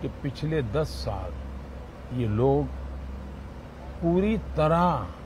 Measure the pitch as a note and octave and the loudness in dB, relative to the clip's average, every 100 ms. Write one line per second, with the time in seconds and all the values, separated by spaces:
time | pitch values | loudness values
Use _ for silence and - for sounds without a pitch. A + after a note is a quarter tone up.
0 | D#3 - C#3+ - D3+ D#3+ A#2+ B2 D#3 - | -6 -4 -6 -4 0 0 2 0 0 -2
1 | A2+ G2 F#2 D2+ - - - - - - | -4 -4 -6 -8 -8 -10 -10 -12 -12 -14
2 | - B2 A2+ G#2+ C3+ C#3+ C3+ - - - | -6 -2 0 4 6 6 2 -4 -8 -8
3 | - - - - - - - - - - | -8 -8 -10 -10 -12 -12 -12 -12 -12 0
4 | E3+ F3 G#3 A3 - - D#3 E3 F3 C#3+ | 4 6 4 2 0 2 4 6 6 4
5 | F2+ - | -2 -8